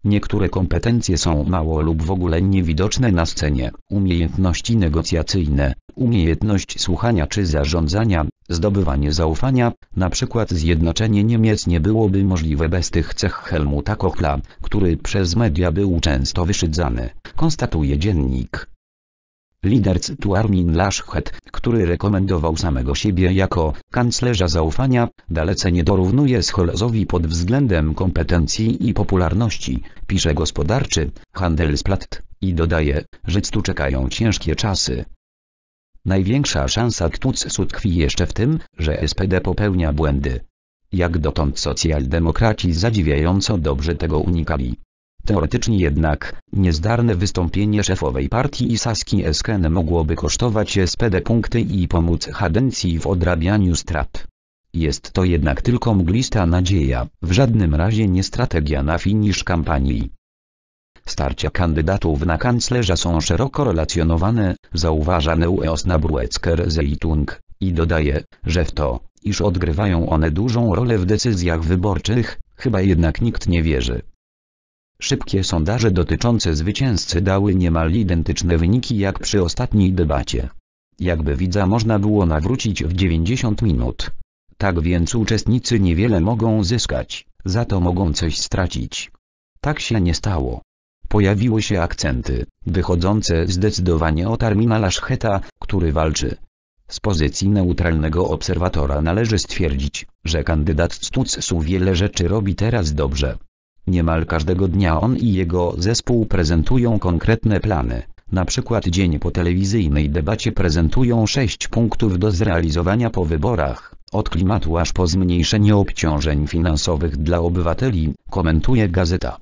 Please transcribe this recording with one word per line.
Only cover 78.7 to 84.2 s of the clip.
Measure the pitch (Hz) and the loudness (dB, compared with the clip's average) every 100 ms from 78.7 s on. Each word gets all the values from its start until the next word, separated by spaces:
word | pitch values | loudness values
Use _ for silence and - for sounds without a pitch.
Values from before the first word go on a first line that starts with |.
| 123 - 113 | 2 0 -2
jak | 98 95 | -2 -2
przy | - 104 | -2 0
ostatniej | 87 - 123 107 92 | 0 -2 0 2 2
debacie. | 92 80 71 60 57 65 - _ _ _ _ | 2 0 0 -2 -4 -6 -10 _ _ _ _
Jakby | 90 82 73 69 | -2 -2 -2 -2
widza | 92 95 95 | 0 0 2
można | 113 113 107 | 2 2 0
było | 104 104 87 | 2 2 2
nawrócić | 80 87 131 113 92 | 2 0 -2 -2 -4
w | 78 | -4
dziewięćdziesiąt | 87 95 82 85 95 120 104 | 0 2 2 0 0 -2 0
minut. | 110 67 60 - - - | 0 0 -2 -4 -6 -6